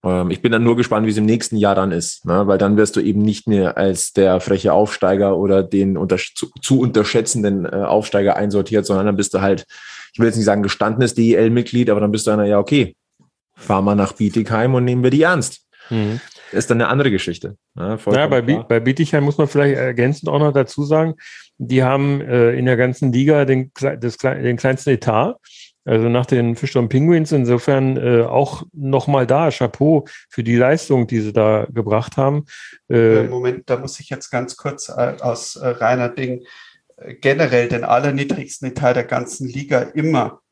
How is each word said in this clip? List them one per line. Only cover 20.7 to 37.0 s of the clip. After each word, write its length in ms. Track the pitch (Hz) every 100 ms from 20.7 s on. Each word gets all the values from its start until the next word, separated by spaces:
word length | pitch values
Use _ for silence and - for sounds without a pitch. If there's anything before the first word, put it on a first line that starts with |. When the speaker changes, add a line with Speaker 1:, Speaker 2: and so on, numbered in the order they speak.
| -
Speaker 2:
sagen, 300 | 143 156 160 156 - - - _
die 240 | 123 131
haben, 380 | 127 139 143 139
äh, 320 | 135 123 117
in 140 | 127 127
der 100 | 120
ganzen 360 | 127 127 139
Liga 320 | 120 139 147
den 280 | 135 131 131
kle-, 240 | - 135 139
das 220 | 120 -
klei-, 220 | 135 135
den 160 | 123 120
kleinsten 340 | 131 131 -
Etat. 460 | 123 - 110 156 247 _ - - _
Also 240 | - 113 117
nach 160 | 120 123
den 280 | 127 120
Fischtown 340 | 117 139 135 117
Penguins, 420 | 131 156 170 156
insofern, 640 | 151 120 120 - 135 131 131
äh, 260 | 120 120
auch 400 | 117 123 139 - -
noch 320 | 160 139 135 135
mal 200 | 139 123
da, 240 | 135 160
Chapeau 540 | - 117 - 147 156 - - _
für 140 | -
die 120 | 117 117
Leistung, 500 | 123 165 - 131 113
die 140 | 113
sie 120 | 107
da 340 | 107 107 107 -
gebracht 440 | 120 107 107 123 -
haben. 260 | 135 147 147 - - - _
Äh, 340 | 120 113 110
Speaker 3:
Äh, 40 | 113
Moment, 420 | 123 123 123 -
da 80 | 123
muss 200 | 139 -
ich 120 | -
jetzt 200 | 135 -
ganz 260 | 151 127 -
kurz, 340 | 147 135 -
äh, 240 | - 120 -
aus, 360 | 123 113 - -
äh, 100 | 127
reiner 440 | 120 117 127 123
Ding, 340 | 131 127 123 - - - _ _
äh, 160 | _